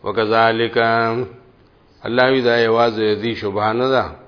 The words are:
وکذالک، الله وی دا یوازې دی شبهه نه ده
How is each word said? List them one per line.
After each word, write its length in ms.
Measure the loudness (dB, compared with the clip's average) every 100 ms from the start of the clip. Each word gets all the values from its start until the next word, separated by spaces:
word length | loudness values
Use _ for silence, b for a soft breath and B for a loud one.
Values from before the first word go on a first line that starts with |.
وکذالک، 720 | -4 -2 0 2 2 2 0 0 0 0 0 -4 -6 -12 -20 _ _ _ _ _
الله 280 | -4 0 2
وی 100 | 2
دا 160 | 2 2
یوازې 640 | 2 2 2 0 -2 -2
دی 140 | -4 -6
شبهه 380 | -6 -4 -2
نه 160 | -2 0
ده 160 | 0 -2 -10